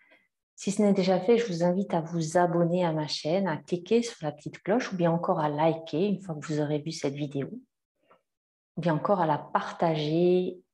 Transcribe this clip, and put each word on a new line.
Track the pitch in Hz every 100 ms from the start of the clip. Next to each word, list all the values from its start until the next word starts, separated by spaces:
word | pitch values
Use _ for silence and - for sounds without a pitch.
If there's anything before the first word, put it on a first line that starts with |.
| _ _ _ _ _
Si | - -
ce | 196
n'est | 208
déjà | 196 180 180
fait, | - 233
je | -
vous | 170
invite | 175 180 202
à | 175
vous | 156 170 156 180
abonner | 175 170 170 180
à | 175
ma | 156 151
chaîne, | - 151 180 190
à | 151
cliquer | 143 175 175 226
sur | 233 -
la | 156
petite | 143 - -
cloche | - 220 -
ou | 185
bien | 170
encore | 165 170 175
à | 151
liker | 147 160 160 - 151 202
une | 190
fois | -
que | 151 143
vous | 151
aurez | 147 151
vu | 156
cette | 160 147
vidéo, | 139 147 139 135 220 - _ _ _ _ _ _ _ _ _ _ -
ou |
bien | 165
encore | 151 - 196
à | 165
la | 147
partager | - 202 - - 170 156 151 160 180 180 185 180 -